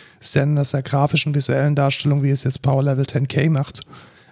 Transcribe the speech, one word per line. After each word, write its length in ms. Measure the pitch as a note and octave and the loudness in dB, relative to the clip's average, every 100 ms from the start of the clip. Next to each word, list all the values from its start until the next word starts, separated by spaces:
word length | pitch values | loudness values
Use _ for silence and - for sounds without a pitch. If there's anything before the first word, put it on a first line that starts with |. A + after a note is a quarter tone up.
| - _ | -20 _
sehr, 240 | - C#3+ | -4 0
einer 220 | C#3+ D3 | 2 2
sehr 180 | C#3 C#3 | 0 -2
grafischen, 520 | C3 C#3 C#3+ D3 D3+ | -2 0 2 2 0
visuellen 400 | C#3+ C3 C3+ D3 | 0 0 2 2
Darstellung, 480 | C#3+ C#3 - D3 C#3+ | 2 0 0 0 2
wie 80 | C#3 | 2
es 140 | C#3 | 0
jetzt 180 | C#3 - | -2 -2
Power 200 | C#3 C3+ | 0 2
Level 240 | C#3 C3+ C3+ | 2 0 -2
ten 220 | - C3+ | -2 -2
K 200 | - D#3 | 0 0
macht. 340 | D3 C#3 - - - - - - | 0 -2 -10 -18 -20 -20 -20 -20